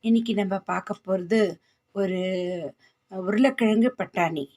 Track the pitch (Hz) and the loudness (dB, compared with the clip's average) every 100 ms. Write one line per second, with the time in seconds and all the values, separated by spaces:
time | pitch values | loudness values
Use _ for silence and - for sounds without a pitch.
0 | 226 226 233 202 196 190 - 180 - 202 | 4 2 2 -2 0 -4 -4 -6 -6 -10
1 | - 185 175 220 202 165 _ _ _ 202 | -2 -4 2 2 2 -2 _ _ _ -4
2 | 190 185 185 185 180 180 - - _ _ | -2 -2 -2 -4 -4 -6 -8 -14 _ _
3 | _ 190 185 214 269 269 220 220 247 - | _ -8 -2 2 2 4 2 4 2 0
4 | 190 - 165 160 139 | -6 -2 -2 -2 -8